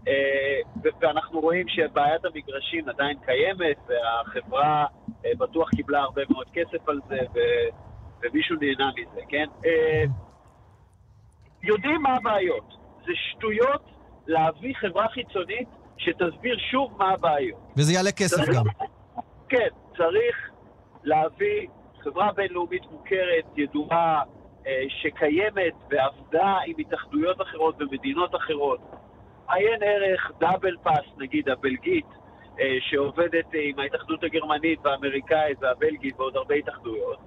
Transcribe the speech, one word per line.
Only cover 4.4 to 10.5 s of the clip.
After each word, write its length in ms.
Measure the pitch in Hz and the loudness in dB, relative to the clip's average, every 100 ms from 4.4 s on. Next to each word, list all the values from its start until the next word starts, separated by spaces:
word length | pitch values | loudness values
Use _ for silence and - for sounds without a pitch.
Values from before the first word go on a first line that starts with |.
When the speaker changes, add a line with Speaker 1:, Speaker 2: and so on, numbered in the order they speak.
| 107 - 151 151 147 - - - - | -4 2 2 2 0 -4 -16 -6 -4
Speaker 1:
אה, 40 | - | -2
בטוח 320 | 127 160 160 | -2 0 0
קיבלה 300 | - 139 143 | 0 0 0
הרבה 220 | 165 143 139 | 0 -4 -2
מאוד 160 | 131 127 | -2 -2
כסף 360 | 170 170 170 - | -6 -4 -4 -4
על 120 | 143 - | -4 -4
זה, 100 | 135 127 | -6 -2
ו-, 340 | 120 120 120 117 - - - - - | 0 2 2 0 -4 -18 -18 -20 -8
ומישהו 340 | 120 143 156 160 | -2 -2 -2 0
נהנה 300 | 143 135 135 127 | -2 0 -2 -2
מזה, 240 | 117 120 - | -10 -12 -4
כן? 160 | 143 151 - 165 | -4 -4 -2 2
אה, 380 | 160 160 156 147 110 - - - | 4 4 2 0 -2 -10 -20 -20